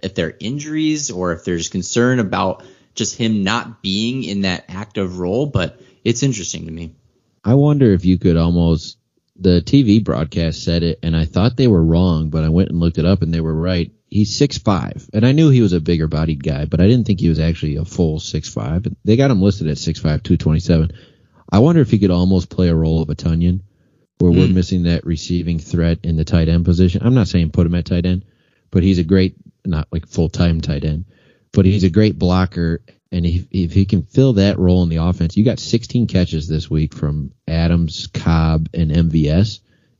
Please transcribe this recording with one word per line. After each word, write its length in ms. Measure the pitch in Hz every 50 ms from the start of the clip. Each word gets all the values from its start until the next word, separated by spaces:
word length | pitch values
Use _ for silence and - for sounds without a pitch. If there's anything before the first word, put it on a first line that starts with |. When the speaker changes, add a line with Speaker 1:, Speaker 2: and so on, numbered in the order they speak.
Speaker 1:
if 120 | - 95 -
there 120 | - 85
are 100 | 78 - -
injuries 720 | 82 110 135 147 147 151 151 156 156 156 156 147 143 -
or 220 | 101 90 90 87
if 120 | 85 82 -
there's 260 | 95 87 85 82 -
concern 480 | - 92 87 - - 120 120 127 127 123
about 460 | 110 92 104 95 98 95 - - - - - _ _ _ _
just 220 | - 113 - -
him 280 | - 117 113 110 104 95
not 380 | 98 110 120 - 117 110 -
being 420 | - 95 95 104 110 120 127 135 110
in 180 | 78 101 101
that 240 | 98 95 90 - - -
active 500 | 90 95 107 - - 107 98 90 90 90
role, 280 | 90 87 101 123 151
but 340 | 147 131 - 87 78 - - - _ _ _ -
it's 180 | 117 117 120
interesting 440 | 143 139 120 101 87 - - 80 82
to 40 | 80
me. 260 | 80 82 85 80 - _ _ _ _ _ _ _ _ _
Speaker 2:
I 120 | - 107 127
wonder 380 | 139 143 147 147 143 135 110
if 120 | 98 87 87
you 140 | 92 92 87
could 180 | - 87 82
almost, 600 | 82 82 85 85 87 85 82 80 80 - - - _ _ _ _ _ _ _ _
the 240 | - 92 95 87 85
T 220 | - 113 131 139
V 160 | 135 104 101 113
broadcast 640 | 104 - 62 60 80 73 - 87 85 80 78 -
said 200 | - 82 82 85
it, 180 | 85 85 80 -
and 140 | - 85 82
I 80 | 82 80
thought 320 | 76 - 90 98 127 127
they 100 | - 135
were 160 | 120 104 85
wrong, 480 | 80 82 82 85 92 90 82 78 80 76
but 140 | 76 80 78
I 60 | 78
went 180 | 80 90 95 -
and 100 | - 85
looked 200 | 85 85 80 82
it 80 | 78
up, 160 | 90 98 92
and 100 | 82 80
they 80 | 82 82
were 140 | 80 80 80
right. 360 | 78 82 92 92 87 82 - - _ _ _
He's 280 | - 101 107 - -
six 220 | - 143 139 - -
five, 500 | - - 98 82 57 50 - - - - -
and 120 | 107 117
I 60 | 127
knew 160 | 135 156 160 151
he 140 | 135 123
was 100 | 113 95
a 80 | 90 85
bigger-bodied 640 | 76 82 87 78 80 76 76 76 80 80 78 69 69
guy, 220 | 80 69 69 76
but 160 | 78 - 80
I 40 | 90
didn't 200 | 101 127 123 104
think 120 | - 101 -
he 120 | - 82
was 100 | 80 80
actually 360 | 80 82 82 - - 76 71
a 80 | 78 80
full 360 | - - - 87 78 78 78
six 280 | - - - 76 - -
five. 380 | - - 53 - 80 90 110 - 98 - -
They 120 | - 110
got 140 | 123 139 139
him 100 | 123 92
listed 280 | 95 101 90 - - 78
at 100 | 73 -
six 200 | - 82 78 -
five, 240 | - 78 76 73
two 140 | - - 90
twenty-seven. 560 | 80 - 80 78 80 - - 87 80 80 82 - - - _ _ _ _ _ _ _ _ -
I 80 | - 101
wonder 200 | 123 160 175 160
if 100 | 131 113
he 80 | - 104
could 120 | 101 92
almost 400 | 90 87 90 95 95 90 85 -
play 180 | - - 90 87
a 60 | 85
role 280 | 80 80 80 80 82
of 60 | 80 78
a 80 | 73
Tonyan, 460 | - - 85 82 82 85 87 90 92 - - _ _ _ _ _ _ _ _ _ -
where 120 | 87 87
we're 160 | 85 - 139
Speaker 1:
Hmm. 80 | - 92
Speaker 2:
missing 280 | 92 87 - 95 90 85
that 220 | 85 85 82 -
receiving 520 | 82 85 80 - - 90 87 85 85 85 80
threat 420 | 73 - - 85 82 85 85 - -
in 120 | 85 82
the 80 | 80 76
tight 240 | - - 85 82 78
end 180 | 85 87 85
position. 340 | 90 87 87 92 87 87 101
I'm 120 | - 120 131
not 120 | 131 98
saying 240 | - - 90 85 78
put 160 | - - 85
him 80 | 82 87
at 120 | 87 80
tight 180 | - 90 87 85
end, 220 | 90 90 92 - _ _ _ _ _ _ _ _ _
but 120 | - 92
he's 160 | 87 95 95 87
a 60 | 87
great, 320 | 80 95 95 92 90 - - - - _ _ -
not, 240 | 98 85 76 73 -
like, 160 | - 85 82
full-time 540 | - - - 82 80 - - 87 87 82 80
tight 240 | 78 - 76 71 69
end, 220 | 78 76 80 92 - _ _ _ _ _ _ _ _
but 120 | - - 90
he's 200 | 95 101 101 90
a 60 | 92
great 280 | 80 104 107 107 85 -
blocker, 640 | - 90 90 92 92 90 - 87 85 82 82 82 _ - _ _ _ _
and 160 | - 90 85
if, 200 | 85 85 87 87 -
if 220 | - 92 87 80
he 120 | - 98 98
can 180 | 98 110 90
fill 320 | 76 - - 123 135 135 113
that 240 | 98 98 101 - -
role 240 | 90 90 90 90
in 60 | 87 85
the 80 | 82
offense, 400 | 82 82 87 87 - 85 82 -
you 80 | 98 110
got 140 | 127 - -
sixteen 480 | - - - 113 113 - - 123 113
catches 420 | - - 110 90 - - 78 76 82
this 220 | 78 78 - -
week 240 | 80 78 78 76 -
from 380 | - 76 73 73 76 69 65 - _ _
Adams, 600 | - 80 82 82 85 87 85 85 78 - - -
Cobb, 640 | - - - - 82 82 82 80 80 80 80 78 -
and 180 | - 85 82 78
M 200 | 73 85 85 82
V 180 | 78 80 76 73
S. 320 | 78 90 107 110 - - _ _ _ _ _ _ _ _